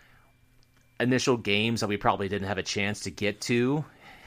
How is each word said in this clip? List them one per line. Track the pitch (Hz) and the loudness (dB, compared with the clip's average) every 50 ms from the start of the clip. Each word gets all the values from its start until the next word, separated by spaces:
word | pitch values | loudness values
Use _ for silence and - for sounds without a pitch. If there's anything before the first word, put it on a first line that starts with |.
| - - - - - - _ _ _ _ _ _ - _ _ _ _ _ _ - | -20 -20 -20 -20 -20 -20 _ _ _ _ _ _ -20 _ _ _ _ _ _ -2
initial | 120 123 127 120 - 139 123 | 0 2 2 2 4 2 2
games | 113 - 101 101 104 110 117 117 104 | 2 2 2 2 2 2 2 0 0
that | 117 101 | 0 -2
we | 104 101 | -2 0
probably | - 117 95 92 101 92 | 2 0 0 0 0 -2
didn't | 101 98 98 98 | -2 -2 -2 -2
have | 98 92 | -2 -4
a | 90 | -4
chance | - - 104 101 101 104 - | -4 -2 -2 -2 -2 -4 -4
to | - 98 | -8 -10
get | 85 - 101 104 104 - | -6 -2 -2 -2 -2 -2
to. | - - 120 120 123 131 143 156 143 - - - - - - - - | -2 0 2 2 2 2 2 0 -4 -6 -12 -20 -20 -20 -20 -20 -10